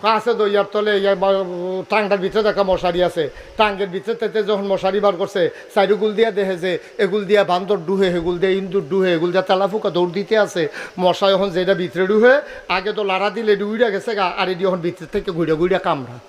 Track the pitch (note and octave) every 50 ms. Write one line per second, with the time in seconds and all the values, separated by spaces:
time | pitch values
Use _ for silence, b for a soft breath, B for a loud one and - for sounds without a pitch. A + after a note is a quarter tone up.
0 | - G#3+ A3 G#3+ G#3+ A#3+ A3+ G3+ A3 G3+ G3+ G3+ G3 G3+ - G#3 G#3 G#3 G#3 G3
1 | G3 G3 G3 F3+ F#3+ G3 G3 F#3+ F#3+ F3 F3+ F3 F3 F#3 F#3 F#3 E3 - - A3
2 | G#3 F#3+ G3+ G3 F3+ F#3+ - G#3+ G#3+ G#3+ F#3+ G3 G3 F#3+ F#3 F3 - F3+ E3+ F3+
3 | F3+ E3+ E3+ E3+ D#3+ - B B B B B - G#3+ G#3 G3+ F#3 G3+ G3 E3+ F#3+
4 | - G#3+ A3+ A#3 A#3 G#3 E3 A3 G#3 F#3 G#3+ G3 G3+ G3 G3 F3+ F3+ F#3+ F#3+ G#3
5 | G3+ G3+ F#3+ E3 G3 - - G3 E3+ D3+ B B B B - A3 G3 F#3+ G#3 G3+
6 | G#3 G#3+ G#3 F#3+ A3+ A3+ G3 G3 G3+ F#3+ F#3+ F3 E3 F#3 F3 D3+ B B B B
7 | G#3+ F#3 F3+ G#3+ G3+ F3 F3 G3+ G3 E3 F3+ F3+ G3 F#3 G#3 F#3 E3 D#3+ G3 F#3+
8 | G3 F#3 F3 F3 D#3+ F3+ F3+ F3 F#3 F#3+ F#3 G3 F#3+ F#3+ E3+ G3 E3+ C#3+ F3 G3
9 | F#3+ F#3 F3 D#3+ E3 F3 E3+ F#3 F#3 - G3 F#3 G3 G3 F#3+ A3 G#3+ G3+ D3+ F3
10 | F3 F3+ E3 G3 G3+ - A3 A3 G#3 G3 - F3+ D#3+ C#3+ B B B B B F#3
11 | F3+ F3+ F3 - G3+ G3 G3 F#3 G3 G3+ E3 F3+ F3+ F3 G3 E3+ F3+ E3 - E3
12 | F#3+ F#3 G#3+ G#3+ A3+ B3 C4 D4 D4+ B B B B - F3 F#3+ F3+ G#3 F#3+ F#3+
13 | G#3 G3 F#3+ F#3+ G3 G#3 F#3+ A3 A3+ G#3+ G#3 F#3+ G3+ G#3 A3 G#3+ B3 A3+ G3 G3
14 | G3 A#3+ A#3 G#3 F#3+ F3 - G#3 F#3+ F3+ F#3 E3+ F#3+ F#3+ F3+ F#3 E3 F3 E3 -
15 | E3 - - G3+ F#3+ G3 F3 D#3+ E3+ D#3 D#3+ D3+ E3+ F#3 F#3+ F3 F3+ F#3+ E3 C#3+
16 | B2+ A#2+ A#2+ A#2+ -